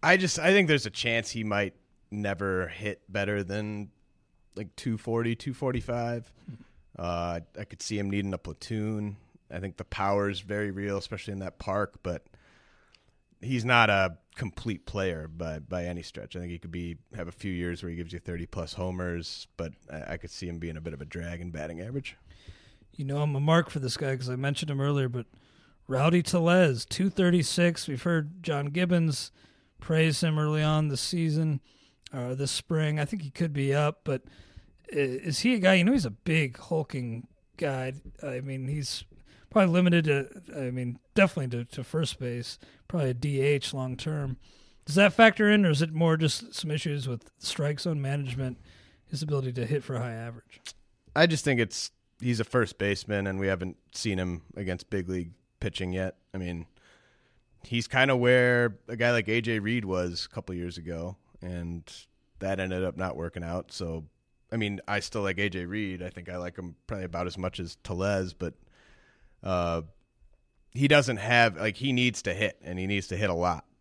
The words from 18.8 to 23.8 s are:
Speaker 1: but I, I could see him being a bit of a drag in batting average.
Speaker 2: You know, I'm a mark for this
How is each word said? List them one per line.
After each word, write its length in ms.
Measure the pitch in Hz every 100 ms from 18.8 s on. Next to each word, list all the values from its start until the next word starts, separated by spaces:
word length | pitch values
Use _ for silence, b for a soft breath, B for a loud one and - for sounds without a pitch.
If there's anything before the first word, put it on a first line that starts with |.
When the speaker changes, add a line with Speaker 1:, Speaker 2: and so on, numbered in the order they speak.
| 92 90 90 85 82 - - -
Speaker 1:
but 160 | 82 69 -
I, 240 | 78 -
I 20 | 82
could 140 | -
see 160 | - 90
him 120 | 85
being 180 | 85 80
a 40 |
bit 140 | 80
of 80 | 73
a 40 | 73
drag 340 | 87 85 85
in 100 | 87
batting 300 | 80 78 82
average. 360 | 101 135 131 - - b b b b b b
Speaker 2:
You 100 | -
know, 180 | 139 143
I'm 120 | 147
a 60 | 139
mark 300 | 147 165 165
for 80 |
this 180 | 156